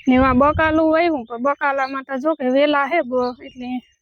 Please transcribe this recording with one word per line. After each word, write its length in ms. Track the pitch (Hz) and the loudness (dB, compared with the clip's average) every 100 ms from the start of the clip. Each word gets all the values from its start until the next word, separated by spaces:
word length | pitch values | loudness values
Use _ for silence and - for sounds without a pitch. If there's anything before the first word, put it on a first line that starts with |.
| - | 2
ને 60 | |
એમાં 240 | 254 269 247 | 2 4 4
બકાલું 540 | 285 302 320 311 320 | 2 2 0 2 2
વાવ્યું 320 | 320 349 302 | 2 2 -2
પણ 180 | 226 233 | -6 -6
બકાલામાં 600 | 262 285 294 277 262 269 | -4 -2 -2 -2 -4 -6
તો 140 | 269 269 | -8 -4
જો 180 | 302 | -2
કે 140 | 320 254 | -2 0
વેલા 380 | 262 294 285 269 | 2 2 2 0
હે 140 | 339 | -2
બ-, 440 | 254 254 247 247 | -2 -2 -4 -6
એટલે 360 | 277 254 247 254 - _ | -16 -14 -10 -10 -10 _